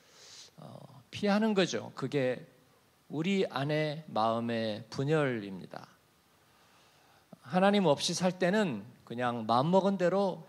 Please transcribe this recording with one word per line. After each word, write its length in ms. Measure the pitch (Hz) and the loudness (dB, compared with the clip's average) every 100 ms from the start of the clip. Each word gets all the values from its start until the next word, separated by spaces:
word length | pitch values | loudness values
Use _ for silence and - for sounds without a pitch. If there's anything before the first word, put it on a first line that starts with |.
| _ - - - - - | _ -20 -20 -20 -20 -20
어, 460 | - - - - - | -20 -18 -20 -20 -14
피하는 420 | - 202 202 220 | -2 2 2 2
거죠. 380 | 196 170 107 117 | 2 0 -2 -8
그게 500 | - 131 143 127 120 - _ _ _ _ _ - | -8 -4 -2 -2 -4 -10 _ _ _ _ _ -10
우리 380 | 143 170 196 - | -6 0 0 0
안의 560 | 123 143 151 156 151 - | -2 -2 -2 -2 -6 -6
마음의 760 | 107 113 113 117 117 113 104 - | 0 0 0 -2 -2 -4 -6 -10
분열입니다. 960 | - 139 156 139 120 101 95 - - - _ _ _ _ _ _ _ _ _ _ _ _ _ _ - | -6 0 2 2 -2 -6 -12 -14 -16 -18 _ _ _ _ _ _ _ _ _ _ _ _ _ _ -20
하나님 460 | 123 180 196 202 175 | -4 2 4 6 4
없이 260 | 139 - | 2 0
살 280 | 165 180 180 | 0 0 2
때는 440 | 180 214 190 107 107 - | 2 2 0 -2 -10 -20
그냥 420 | - 120 123 120 110 | -12 -2 -2 -2 2
마음먹은 520 | 120 147 190 185 196 | 4 6 4 4 2
대로 460 | 175 190 196 165 | 2 2 0 -2